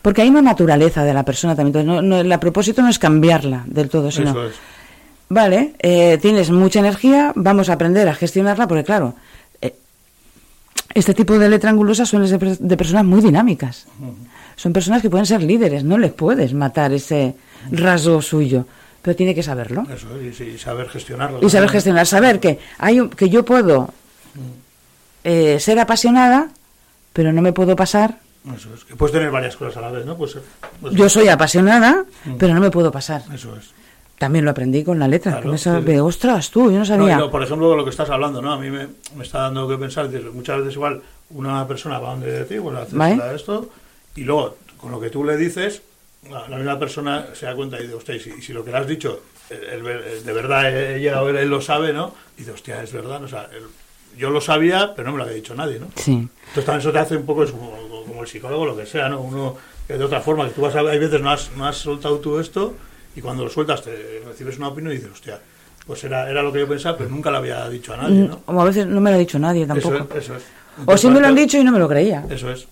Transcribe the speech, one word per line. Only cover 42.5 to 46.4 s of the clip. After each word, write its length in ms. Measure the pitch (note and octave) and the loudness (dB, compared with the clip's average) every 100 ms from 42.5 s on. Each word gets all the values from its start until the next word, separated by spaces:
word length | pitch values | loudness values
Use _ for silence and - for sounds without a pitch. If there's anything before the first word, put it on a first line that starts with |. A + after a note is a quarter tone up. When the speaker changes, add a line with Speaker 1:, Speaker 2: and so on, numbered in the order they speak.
| G#3 | -8
Speaker 2:
pues, 160 | E3+ B2+ | -8 -10
haces 160 | B2 C#3+ | -8 -2
Speaker 1:
¿Vale? 220 | D#3+ A#3 | 0 0
Speaker 2:
la 160 | B2+ D3 | -4 -10
esto, 340 | - G#3 A#3+ _ _ _ _ - | -8 -10 -10 _ _ _ _ -12
y 60 | |
luego, 340 | C3 D3 B2+ - _ _ | -4 -4 -4 -12 _ _
con 140 | B2 | -16
lo 80 | A#2+ | -12
que 120 | A#2 | -10
tú 120 | C#3 | -6
le 140 | D3 D3+ | -6 -4
dices, 460 | E3+ F3+ G3+ G3 _ _ _ _ C#3 | -4 -4 -8 -10 _ _ _ _ -20
la, 160 | C3+ | -18